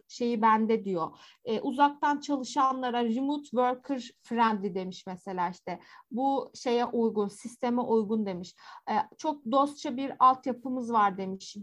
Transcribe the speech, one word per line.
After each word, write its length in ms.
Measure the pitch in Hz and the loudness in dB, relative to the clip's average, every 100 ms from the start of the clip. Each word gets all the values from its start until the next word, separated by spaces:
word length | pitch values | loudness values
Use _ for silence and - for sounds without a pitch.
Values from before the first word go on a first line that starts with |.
| _ | _
şeyi 340 | - 240 233 | -4 -2 4
bende," 440 | 220 220 220 226 196 | 6 6 4 0 0
diyor. 320 | 180 160 - - _ - | -2 -2 -8 -20 _ -6
E, 160 | 214 | -4
"Uzaktan 580 | 285 247 285 285 294 285 | -2 4 4 4 0 0
çalışanlara 840 | - 285 247 294 262 262 254 240 | -2 -4 -4 0 2 2 -2 0
remote 400 | 240 226 277 294 | 0 0 0 -2
worker 680 | 294 226 247 247 - 277 233 - | -4 0 0 0 -4 -6 -6 -18
friendly," 520 | - 233 226 214 196 185 | -6 2 2 2 -2 -4
demiş 280 | 185 185 - | -8 -10 -12
mesela 420 | 185 - 185 175 | -12 -8 -4 -4
işte. 300 | 180 - 175 - - _ | -6 -10 -10 -12 -20 _
"Bu 400 | 220 269 277 - - | -4 0 -2 -4 -8
şeye 300 | 254 240 240 | -2 0 0
uygun, 420 | 240 226 220 202 | 0 0 0 -2
sisteme 540 | 202 226 - 240 240 | -4 -16 -6 -2 -2
uygun," 440 | 247 226 202 220 202 | 2 0 2 -2 -2
demiş. 300 | 180 180 - - - - | -6 -10 -16 -20 -18 -4
E, 40 | 214 - - | -2 -2 -4
"Çok 280 | 311 302 220 | -6 -4 0
dostça 460 | 269 285 285 311 247 | 2 2 0 -8 -4
bir 160 | 277 - | -6 6
altyapımız 760 | 254 262 - 240 269 254 233 | 6 6 -2 -6 -4 -4 0
var," 240 | 233 202 190 | 4 2 2
demiş. 380 | 190 190 - 208 | -6 -8 -10 -4